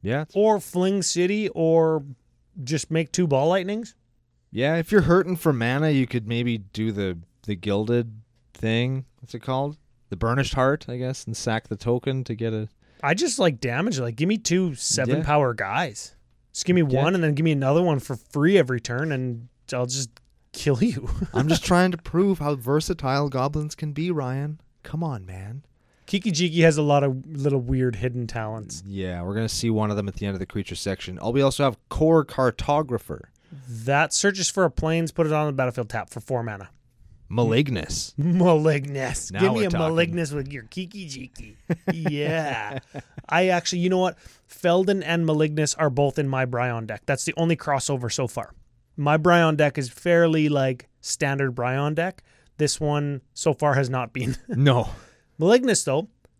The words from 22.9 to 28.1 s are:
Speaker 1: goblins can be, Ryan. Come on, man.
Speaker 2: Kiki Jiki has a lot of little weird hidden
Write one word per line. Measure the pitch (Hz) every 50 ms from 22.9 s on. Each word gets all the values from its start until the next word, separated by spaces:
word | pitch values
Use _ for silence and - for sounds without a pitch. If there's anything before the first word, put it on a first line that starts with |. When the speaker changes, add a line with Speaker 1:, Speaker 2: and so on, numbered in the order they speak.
| 190 160 - 135 131 139 147 147
Speaker 1:
goblins | 131 131 127 143 147 156 151 151 -
can | - - 151 143
be, | 143 160 180
Ryan. | 175 151 135 127 127 135 143 151 151 156 _ _ _ _ _
Come | - - 156 170
on, | 160 139 107 92
man. | 90 92 95 95 101 113 139 - _ _ _ _ _ _ _ _
Speaker 2:
Kiki | - - 202 - 226
Jiki | 175 147 180 175 156 170 165
has | 165 156
a | 147 151
lot | 147 143 143 143
of | 139 131 131 135
little | 147 160 147 139 147 139 135
weird | 123 120 135 131 127 127 120
hidden | 98 101 127